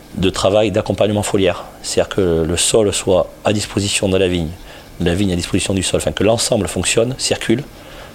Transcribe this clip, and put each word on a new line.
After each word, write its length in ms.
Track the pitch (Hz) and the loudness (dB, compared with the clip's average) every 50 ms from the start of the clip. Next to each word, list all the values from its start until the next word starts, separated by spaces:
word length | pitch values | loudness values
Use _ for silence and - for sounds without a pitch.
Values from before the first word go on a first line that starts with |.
| - - - | -20 -14 -6
de 160 | - 90 95 | -2 -2 0
travail 400 | - - - 98 98 107 110 110 | 0 0 0 2 4 4 4 2
d'accompagnement 520 | 95 110 98 - 104 - 104 104 104 101 101 | 2 0 0 -2 0 0 2 2 2 0 0
foliaire. 420 | - - 104 95 90 90 - - - - - - | 0 0 2 2 2 2 0 -6 -14 -18 -14 -10
C'est-à-dire 260 | - - - 85 - - | -4 -2 -2 -2 0 0
que 300 | - 98 87 82 80 82 | 0 2 2 2 2 2
le 100 | 80 87 | 0 0
sol 360 | 85 - - - 117 107 101 90 | 0 0 2 4 4 4 4 2
soit 360 | - - - 95 87 80 - - - - | 0 0 2 2 2 2 0 -4 -4 -2
à 80 | - 107 | 0 0
disposition 560 | 107 - - - 104 98 101 - - - 98 | 0 -2 -2 -2 -2 -2 0 -2 0 0 2
de 80 | 92 | 2
la 120 | 95 98 90 | 2 2 2
vigne, 200 | 90 87 82 76 87 - - - - - - - - - | 2 0 -2 -4 -6 -10 -16 -18 -20 -20 -20 -18 -8 -2
la 140 | 87 85 87 | 0 0 0
vigne 180 | 92 104 95 90 | 2 0 0 0
à 40 | |
disposition 380 | 87 85 - - 98 - - 98 | -2 -2 -2 -2 -2 0 0 -2
du 80 | 95 90 | -2 0
sol, 180 | - - 85 | 0 -2 -2
enfin 120 | - - 80 | -2 -2 -2
que 120 | - - | 2 2
l'ensemble 440 | 101 113 117 - - 127 110 95 85 | 2 2 2 2 0 0 0 0 -2
fonctionne, 460 | - 92 92 - - - 113 123 127 - | -2 -4 -2 0 0 0 0 0 -2 -4
circule. 440 | - - - - - - 113 127 143 - - - - - - - - - - | -4 -2 -2 -2 0 0 0 0 0 -6 -14 -20 -20 -20 -18 -18 -18 -18 -12